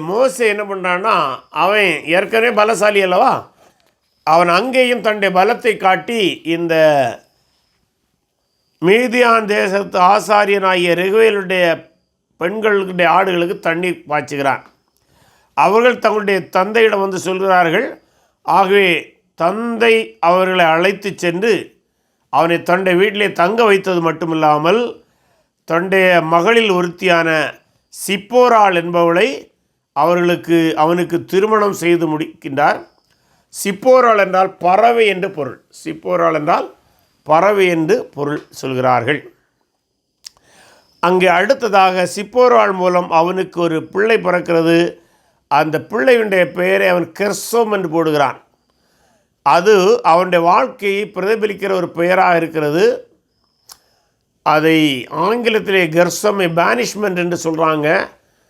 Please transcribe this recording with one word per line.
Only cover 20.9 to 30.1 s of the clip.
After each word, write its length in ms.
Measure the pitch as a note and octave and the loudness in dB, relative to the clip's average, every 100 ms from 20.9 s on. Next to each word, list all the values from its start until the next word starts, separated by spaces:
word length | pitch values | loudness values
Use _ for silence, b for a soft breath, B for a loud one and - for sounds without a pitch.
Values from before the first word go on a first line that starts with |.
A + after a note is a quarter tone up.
| G3 G3+ - | -2 -6 -6
சென்று 360 | F3 E3+ A3+ F3+ - _ _ _ _ _ - | -4 -2 0 -2 -4 _ _ _ _ _ -6
அவனை 240 | C3+ E3 E3+ | -2 0 -2
தன்னுடைய 320 | E3+ F3+ F#3+ F3 | -2 -2 0 0
வீட்டிலே 300 | G#3 G3+ G3+ | 0 0 -4
தங்க 280 | - F3 A3+ | 0 0 2
வைத்தது 360 | A3+ G3 F#3+ F3+ | 2 2 0 -2
மட்டுமில்லாமல் 800 | E3 D#3 E3+ D#3+ D#3 D3+ D#3+ G#3+ A#3+ - _ _ _ _ _ _ - | -2 -4 -4 0 2 2 2 0 -2 -10 _ _ _ _ _ _ -6
தன்னுடைய 380 | E3+ F#3+ F#3+ F#3 F3 | -4 0 2 2 2
மகளில் 500 | D#3+ E3+ F3+ A#3 A3+ | 2 0 2 2 2
ஒருத்தியான 560 | F3+ F3 E3+ F#3 E3+ E3 D#3 C#3 - _ _ _ | 0 -2 -4 0 0 0 -2 -4 -8 _ _ _
சிப்போராள் 800 | - - G3 G3 B3 B3 A3+ G3+ F3 | -14 -6 -6 -2 2 4 4 4 2
என்பவளை 520 | E3+ F3 E3+ E3+ A#3 C#4 - _ _ _ _ - | -2 0 2 2 0 -4 -14 _ _ _ _ -2
அவர்களுக்கு, 640 | D#3 | 0